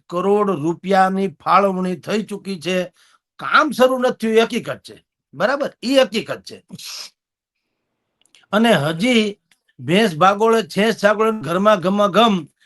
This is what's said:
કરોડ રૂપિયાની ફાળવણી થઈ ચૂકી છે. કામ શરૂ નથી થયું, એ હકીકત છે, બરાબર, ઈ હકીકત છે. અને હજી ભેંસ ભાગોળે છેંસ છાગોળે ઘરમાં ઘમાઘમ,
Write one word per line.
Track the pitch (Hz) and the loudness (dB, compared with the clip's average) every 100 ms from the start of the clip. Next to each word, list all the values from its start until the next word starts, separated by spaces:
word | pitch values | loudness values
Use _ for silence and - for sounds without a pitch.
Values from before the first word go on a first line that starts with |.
| _ | _
કરોડ | 175 185 208 202 | -4 0 0 0
રૂપિયાની | 180 151 170 180 190 190 190 196 | -2 -4 -6 0 2 2 0 -4
ફાળવણી | 147 - 180 202 185 185 180 | -6 0 2 2 0 -4 -6
થઈ | - 208 | -6 -6
ચૂકી | 196 202 190 190 | -6 -10 -10 -10
છે. | 147 185 180 _ _ _ _ - | -6 -4 -6 _ _ _ _ -14
કામ | 139 202 302 | -2 0 0
શરૂ | 226 254 262 | 2 2 2
નથી | 254 | -2
થયું, | - 220 220 | -2 0 2
એ | |
હકીકત | 226 233 147 120 | 2 -2 -8 -10
છે, | - 104 _ _ _ | -14 -20 _ _ _
બરાબર, | 135 196 277 262 - | -4 -4 -2 -6 -6
ઈ | 220 269 | -2 2
હકીકત | 247 220 - 131 | 2 0 -8 -10
છે. | - 101 _ - - - - _ _ _ _ _ _ _ _ _ _ _ _ _ _ | -14 -20 _ -20 -16 -16 -18 _ _ _ _ _ _ _ _ _ _ _ _ _ _
અને | 202 233 | 0 2
હજી | 190 139 165 226 240 214 202 _ _ _ - | 2 0 -2 0 2 0 -4 _ _ _ -14
ભેંસ | 127 180 226 156 | -2 0 0 2
ભાગોળે | 185 202 226 226 | 2 4 2 2
છેંસ | 175 - 220 226 | 0 0 0 2
છાગોળે | 208 208 220 | 0 2 0
ઘરમાં | 220 143 170 208 208 | -2 -4 0 2 2
ઘમાઘમ, | 170 202 208 175 233 190 156 _ | 2 0 2 4 2 2 -4 _